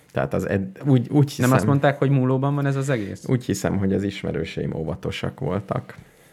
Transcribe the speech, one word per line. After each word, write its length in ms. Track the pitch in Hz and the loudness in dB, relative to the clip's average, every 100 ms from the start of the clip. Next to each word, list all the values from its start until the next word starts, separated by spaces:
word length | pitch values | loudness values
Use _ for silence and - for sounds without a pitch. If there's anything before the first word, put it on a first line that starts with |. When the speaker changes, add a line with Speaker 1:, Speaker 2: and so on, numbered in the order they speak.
| _ | _
Speaker 1:
Tehát 220 | - 95 | -4 -2
az 120 | 92 92 | -2 0
ed-, 320 | - 190 - 143 | -2 -2 -4 2
úgy, 240 | 131 120 | 4 4
úgy 200 | 147 139 | 2 2
hiszem 200 | - 127 | 2 2
Speaker 2:
Nem 80 | 131 | 4
azt 80 | 92 | 4
mondták, 320 | 139 143 139 | 4 2 2
hogy 120 | 139 | 2
múlóban 460 | 139 127 131 139 143 | 2 2 2 0 0
van 100 | 139 | 0
ez 100 | 135 | -2
az 140 | 135 | -2
egész? 380 | 123 98 95 - | -2 -4 -8 0
Speaker 1:
Úgy 180 | 127 - | 0 0
hiszem, 320 | 101 - 95 | -2 0 0
hogy 160 | 95 | 2
az 100 | 98 | 0
ismerőseim 720 | 101 - 85 78 80 - 73 | 0 -4 -4 -4 -4 -4 -6
óvatosak 680 | - 78 - - - - - | -4 -6 -6 -6 -6 -6 -4
voltak, 580 | - 92 - - - - - _ - | -4 -4 -2 -6 -6 -20 -20 _ -20